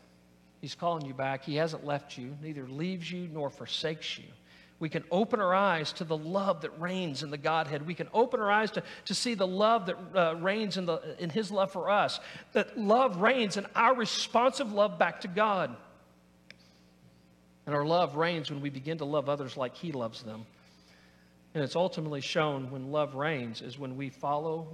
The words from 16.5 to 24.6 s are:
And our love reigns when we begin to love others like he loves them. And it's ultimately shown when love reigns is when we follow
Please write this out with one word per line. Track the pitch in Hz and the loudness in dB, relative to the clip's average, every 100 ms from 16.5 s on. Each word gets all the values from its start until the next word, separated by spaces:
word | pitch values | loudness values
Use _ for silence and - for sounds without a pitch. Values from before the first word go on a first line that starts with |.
| - - - - _ - - _ _ _ _ | -20 -20 -20 -20 _ -20 -20 _ _ _ _
And | - | -4
our | 147 | 0
love | 147 175 165 143 | 2 4 2 2
reigns | 170 170 143 | 0 0 -4
when | 143 | -6
we | 143 | -6
begin | 135 139 165 | -6 -6 -4
to | |
love | 143 151 135 | 0 0 0
others | 143 131 139 | -2 -4 -4
like | 127 - | -6 -4
he | 175 | -8
loves | 139 113 113 | -4 -6 -8
them. | 113 110 110 - - - - - - - _ _ _ | -12 -12 -14 -20 -20 -20 -20 -20 -20 -20 _ _ _
And | 156 | -4
it's | 135 165 | -2 0
ultimately | 185 180 156 143 | 0 -2 -4 -4
shown | - 175 156 139 131 | -2 2 2 0 -4
when | 135 131 | -8 -4
love | 151 143 | 0 0
reigns | 135 151 147 120 110 | -2 -2 -2 -4 -8
is | 123 127 | -12 -10
when | 135 127 | -10 -8
we | 135 | -8
follow | - 143 147 160 160 | -6 -2 -2 -2 -4